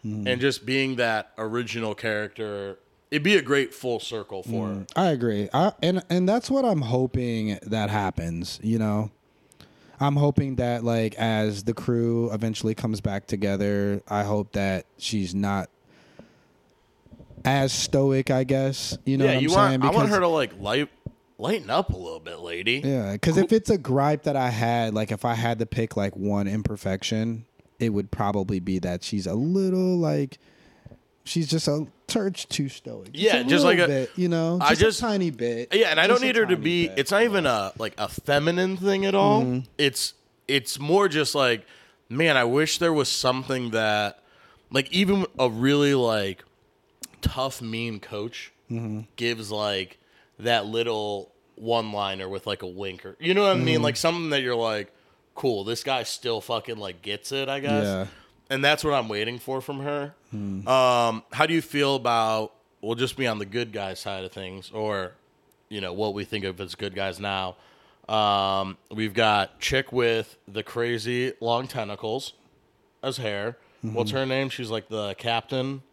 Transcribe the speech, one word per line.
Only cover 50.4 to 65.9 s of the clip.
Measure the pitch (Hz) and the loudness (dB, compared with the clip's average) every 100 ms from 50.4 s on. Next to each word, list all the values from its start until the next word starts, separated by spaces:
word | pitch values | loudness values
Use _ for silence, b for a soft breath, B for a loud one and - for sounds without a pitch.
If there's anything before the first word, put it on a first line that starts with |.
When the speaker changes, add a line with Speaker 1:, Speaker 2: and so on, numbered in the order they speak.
| 110 117 104 | 0 0 0
Speaker 2:
little | 113 117 107 104 101 92 _ _ | -2 -2 -2 -4 -6 -10 _ _
one-liner | - 113 117 110 104 98 95 95 | -10 0 0 0 -4 -4 -4 -8
with, | 98 | -8
like, | - 98 | -6 -6
a | 92 | -8
wink | 92 98 90 | -8 -10 -10
or, | 95 - | -16 -6
you | 165 | 0
know | 185 | 4
what | 202 | 4
I | 190 | 4
mean? | 131 | 4
Speaker 1:
Mm-hmm. | 160 | 4
Speaker 2:
Like, | 147 120 | 2 2
something | 165 170 165 | 0 0 0
that | 143 | 0
you're | 127 | 0
like, | 120 113 107 98 b b b _ | 0 0 -2 -6 b b b _
"Cool, | - 135 107 | -4 -2 -2
this | 98 117 | -4 -6
guy | 139 131 | -2 -4
still | 110 - 123 113 | -4 -6 -4 -4
fucking, | - 117 117 110 | -2 -4 -4 -10
like, | 98 87 | -10 -10
gets | 101 104 - | -8 -8 -6
it," | 135 135 | -6 -4
I | 139 | -4
guess. | 139 127 | 0 0
Speaker 1:
Yeah. | 101 95 95 B B _ _ | 0 -2 -4 B B _ _
Speaker 2:
And | 135 | 0
that's | 143 151 | 2 2
what | 156 | 2
I'm | 139 110 | 0 0
waiting | 104 110 120 | -4 -4 -6
for | - 131 | -6 -6
from | 127 139 | -6 -8
her. | 143 147 143 - _ | -6 -6 -6 -12 _
Speaker 1:
Hmm. | 107 101 98 101 | -8 -6 -6 0
Speaker 2:
Um, | 131 127 120 117 110 _ | 4 4 4 2 0 _
how | - 160 | 0 2
do | |
you | 165 | 2
feel | - 147 139 | -2 0 0
about, | 135 120 117 110 110 107 _ _ _ | 2 0 2 2 0 -4 _ _ _
we'll | 104 | -6
just | 117 127 - | -2 -2 0
be | |
on | 123 107 | -2 -2
the | |
good | 98 117 113 | -4 -6 -6
guy | 104 98 | -6 -8
side | 92 104 95 | -8 -8 -8
of | 92 | -10
things, | 95 92 95 - | -12 -12 -14 -12
or, | 110 107 101 92 - _ _ _ _ _ | -6 -4 -4 -6 -12 _ _ _ _ _
you | 107 | -8
know, | 92 | -6